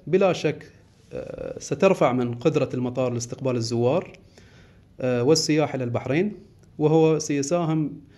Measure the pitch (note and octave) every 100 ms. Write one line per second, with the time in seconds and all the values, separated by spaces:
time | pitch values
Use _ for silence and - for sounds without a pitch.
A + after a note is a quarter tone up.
0 | - F#3 F#3+ D#3+ D#3 D3+ - - _ _
1 | _ B2+ - - - - - D3 F#3+ F3+
2 | D3 B2+ A#2+ A#2+ E3 C#3 C3 B2+ B2 B2+
3 | B2+ A#2+ A#2 - C3 A#2+ A2+ A#2 A#2+ E3
4 | - - - - - - - - _ -
5 | B2+ B2 B2 D#3+ - D3+ C#3+ C3 B2 A#2
6 | - D3 G#3 - - - - - D3+ D#3+
7 | D#3+ D3+ D3+ C#3+ C#3 F3 D#3+ D#3 D3 -
8 | -